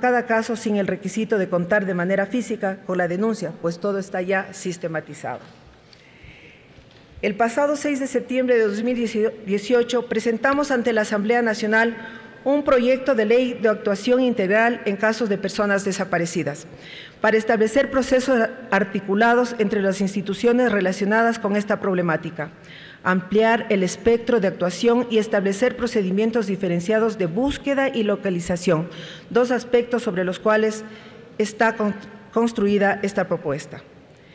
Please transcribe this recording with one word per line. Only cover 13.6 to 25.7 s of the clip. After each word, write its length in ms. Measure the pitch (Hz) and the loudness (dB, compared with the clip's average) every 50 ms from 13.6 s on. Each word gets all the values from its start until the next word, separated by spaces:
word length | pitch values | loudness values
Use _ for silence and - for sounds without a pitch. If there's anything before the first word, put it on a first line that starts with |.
de 60 | 208 220 | 0 0
actuación 520 | 214 214 - 208 196 196 202 247 247 254 | 0 0 0 -2 -2 0 2 2 2 4
integral 600 | 262 247 233 - 190 180 208 220 226 240 247 233 - | 4 2 2 0 0 2 4 4 4 2 0 0 -2
en 120 | 208 202 | -4 -2
casos 320 | 196 220 214 220 226 247 196 | 0 0 0 0 0 0 0
de 100 | 202 190 | 0 -2
personas 460 | 202 190 - - 208 202 196 196 196 | -2 -4 -2 0 0 2 0 0 0
desaparecidas, 800 | 196 190 - 190 185 180 170 170 170 - 180 147 143 151 - - - - - - - - - - - - - | -2 -2 -4 -2 -2 0 0 0 0 -2 -2 -4 -4 -6 -8 -12 -16 -18 -20 -18 -18 -18 -18 -18 -20 -6 -2
para 160 | - 220 214 | 2 2 4
establecer 520 | 220 220 247 233 208 220 220 - - - - | 4 4 2 2 4 2 2 2 2 2 2
procesos 600 | 262 262 247 - 262 254 254 269 262 226 226 - - - - - | 2 0 2 2 2 2 4 4 2 2 2 0 -2 -8 -4 0
articulados 840 | 190 196 202 - - 196 - 196 196 208 226 233 240 240 247 240 - - | 2 2 2 0 -2 -4 -2 0 2 4 4 6 4 4 2 0 0 -2
entre 200 | 214 196 214 202 | 0 0 0 0
las 200 | 196 196 190 196 | 2 0 2 0
instituciones 720 | 196 190 - 202 - 196 190 - 240 240 240 247 247 233 | 0 -2 -2 -2 -4 -4 -2 0 2 4 4 4 4 4
relacionadas 640 | 202 202 190 185 185 - 202 196 214 226 233 233 226 226 | 2 2 2 0 0 0 0 2 2 4 4 2 2 0
con 160 | - 196 202 | 0 0 0
esta 240 | 208 208 208 208 202 | 0 0 0 -2 -2
problemática, 720 | - 202 185 180 175 170 156 160 165 160 - - 147 - - - - - - - - - - - - | 0 0 0 0 2 0 0 -2 -2 -6 -8 -10 -10 -10 -12 -18 -20 -20 -20 -20 -20 -20 -14 -4 0
ampliar 600 | - 185 190 190 - 196 214 226 226 233 226 220 - | 0 0 0 0 0 2 4 4 4 4 2 2 0
el 160 | 214 196 185 | 0 2 0
espectro 560 | 175 - - - 233 233 233 233 - 240 226 | 0 -2 0 2 2 2 2 2 2 2 2
de 80 | 190 190 | 2 0
actuación 580 | 190 - 170 180 180 - 240 233 233 247 247 240 | 0 -2 -2 -2 -2 0 2 2 4 2 2 2
y 100 | 226 220 | 0 0
establecer 580 | 208 214 214 202 190 196 196 196 254 247 | 0 2 0 0 0 0 0 0 0 0